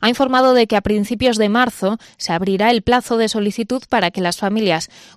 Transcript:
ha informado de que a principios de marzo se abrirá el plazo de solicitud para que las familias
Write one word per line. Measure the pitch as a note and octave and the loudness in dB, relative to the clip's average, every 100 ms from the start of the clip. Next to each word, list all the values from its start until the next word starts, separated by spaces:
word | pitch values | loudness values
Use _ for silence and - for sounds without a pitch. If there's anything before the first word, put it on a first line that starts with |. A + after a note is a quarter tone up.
ha | A3 | -2
informado | B3 C4+ B3+ C4 | 0 2 4 4
de | B3 A3+ | 4 2
que | G#3 | 0
a | |
principios | G3+ G#3 G3+ A3+ B3+ A3 | 0 0 -2 0 0 2
de | G#3 | 2
marzo | A3+ B3 - F#3+ A3+ - - | 2 0 -2 -4 -4 -8 -10
se | - | -4
abrirá | E3+ F#3+ F#3+ G#3+ | -2 0 0 2
el | A#3+ | 2
plazo | G#3+ B3 - A#3 | 2 0 0 0
de | A3 | 0
solicitud | A3 G#3 G3+ A3 C4 - | -2 -4 -4 -4 -6 -2
para | A#3 F3+ | -2 -2
que | F#3+ | -2
las | F3+ F3 | -4 -4
familias | G3 G#3+ G#3 D#3+ - - - | -4 -2 0 -2 -4 -16 -20